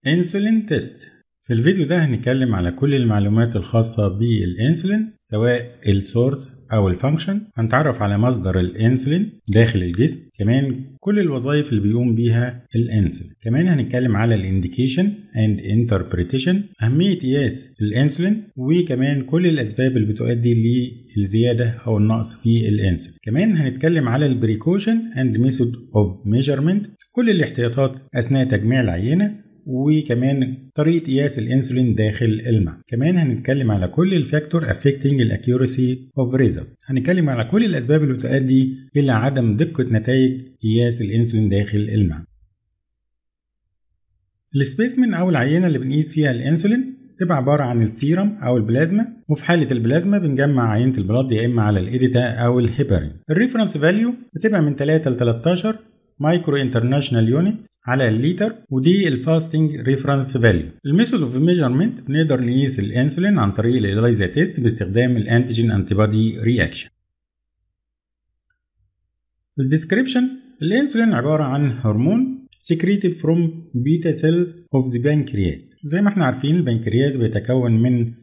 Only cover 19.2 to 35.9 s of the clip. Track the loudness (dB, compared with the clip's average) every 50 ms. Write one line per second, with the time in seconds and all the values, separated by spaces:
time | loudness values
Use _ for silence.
19.2 | -4 -2 0 0 2 2 0 0 -2 -4 -2 0 0 0 2 0 0 0 -2 -2
20.2 | -2 -2 -2 0 2 2 2 2 2 2 2 0 -2 -4 -10 -16 -20 -6 -4 -2
21.2 | -2 0 2 2 2 2 2 0 0 -2 -4 -6 -4 -2 0 2 2 2 2 0
22.2 | -2 -6 -10 -4 0 2 2 2 2 0 0 0 2 0 0 -2 -4 -12 -16 _
23.2 | _ -4 -2 0 2 2 2 2 0 -2 -4 -2 0 0 0 2 0 0 0 0
24.2 | 2 0 0 0 0 0 -2 0 0 0 -2 0 0 0 0 0 -2 -4 -4 -2
25.2 | -2 0 2 2 2 2 2 0 -2 -2 -2 -8 -16 -2 0 0 0 0 -2 -6
26.2 | -4 -2 0 0 0 0 0 0 0 0 0 0 -4 -6 -16 _ _ _ _ -2
27.2 | 0 2 2 2 0 -2 -2 -2 -2 -2 0 0 -2 -2 -2 -8 -20 -8 -6 -6
28.2 | -2 0 0 0 0 0 0 0 0 2 0 2 0 0 -2 -2 -2 0 0 0
29.2 | 0 0 -4 -8 -18 -20 _ _ _ -8 -6 -2 2 2 2 2 2 0 -2 0
30.2 | 0 0 0 0 -2 -4 -4 -10 -14 -12 _ 0 0 2 2 0 0 0 -2 0
31.2 | 0 -2 -2 -4 -4 0 0 0 0 0 0 0 2 2 2 2 0 0 0 0
32.2 | 0 0 0 -2 0 0 2 2 2 0 -4 -10 _ _ -4 0 0 2 2 2
33.2 | 2 0 -2 -2 -2 -2 -2 0 0 0 0 0 -2 -2 0 0 0 2 2 0
34.2 | 0 0 -2 -4 -2 0 -2 -2 -2 -2 -6 0 0 0 0 2 0 0 2 2
35.2 | 2 0 0 -2 0 0 2 2 2 0 0 0 0 -2